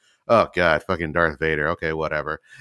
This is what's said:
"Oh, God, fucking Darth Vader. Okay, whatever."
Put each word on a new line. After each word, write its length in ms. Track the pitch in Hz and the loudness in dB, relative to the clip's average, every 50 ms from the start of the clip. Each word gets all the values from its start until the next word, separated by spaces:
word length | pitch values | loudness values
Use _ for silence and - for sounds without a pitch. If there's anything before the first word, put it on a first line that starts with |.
| _ _ _ _ _ - | _ _ _ _ _ 2
"Oh, 180 | 113 110 90 - - | 4 4 4 2 0
God, 300 | 87 87 85 80 78 - | 2 2 4 2 2 0
fucking 260 | - 92 82 85 76 | -2 -4 -4 -4 -2
Darth 300 | 76 87 85 80 73 69 | 0 0 0 0 0 -2
Vader. 260 | 80 80 78 76 73 78 | -2 -2 0 0 -2 -2
Okay, 220 | 87 - 85 80 | -2 -4 -4 -6
whatever." 480 | 80 80 78 76 78 76 71 76 78 - _ _ - - | -4 -4 -4 -4 -4 -6 -6 -6 -8 -10 _ _ -20 -16